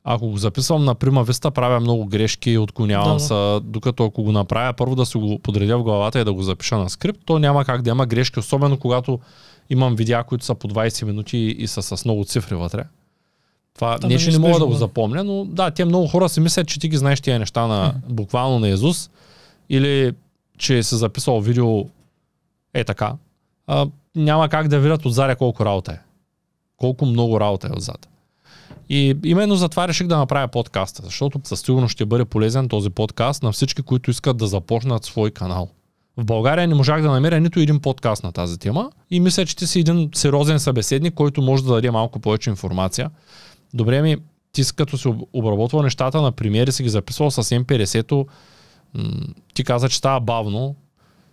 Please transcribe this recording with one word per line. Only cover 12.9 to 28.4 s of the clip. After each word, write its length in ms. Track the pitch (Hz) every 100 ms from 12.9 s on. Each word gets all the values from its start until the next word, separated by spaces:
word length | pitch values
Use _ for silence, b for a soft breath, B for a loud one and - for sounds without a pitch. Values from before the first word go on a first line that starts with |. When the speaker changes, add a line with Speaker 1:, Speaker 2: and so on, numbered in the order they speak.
| _ _ _ _ _ _ _ _ -
Speaker 1:
Това 240 | 117 113
Speaker 2:
Там 100 | 120
Speaker 1:
не, 80 | 165
че 120 | 165
Speaker 2:
е 40 |
Speaker 1:
не 60 | 160
мога 80 | 165
да 100 | 170
го 0 |
Speaker 2:
неизбежно, 140 | 151
да. 40 | 113
Speaker 1:
запомня, 460 | 113 - 107 143
но 220 | 202 196 202
да, 260 | 170 185
те 140 | 151 175
много 220 | 175 165
хора 220 | 175 185
си 100 | -
мислят, 280 | 165 - 165
че 120 | 147
ти 100 | 160
ги 80 | 151
знаеш 240 | 139 139
тия 180 | - 120
неща 280 | 104 - 117
на, 200 | 104 95
Speaker 2:
Мгм. 260 | 131 127 117
Speaker 1:
буквално 440 | 101 123 131 123
на 100 | 107
Езус, 400 | 98 135 175 - b b b b b -
или 420 | 135 139 139 131 - _ _ _ -
че 260 | - 127
си 120 | 107 117
записал 460 | 113 117 135 117
видео 420 | 104 120 117 110 101 _ _ _ _ _ _ _ _
е 100 | 127
така. 300 | 113 101 107 135 _ _ _ _ -
А, 200 | 143 143 - _ 165
няма 340 | 151 156 156
как 180 | 156 156
да 120 | 147
видят 260 | 143 156 139
от 80 |
заря 220 | 117 135 123
колко 300 | 127 - 104
работа 260 | 98 92
е. 80 | 80 _ _ _ _ _ _ _ -
Колко 280 | 127 127 139
много 340 | 117 117 110
работа 280 | 104 98 -
е 100 | -
отзад. 320 | - - - _ _ B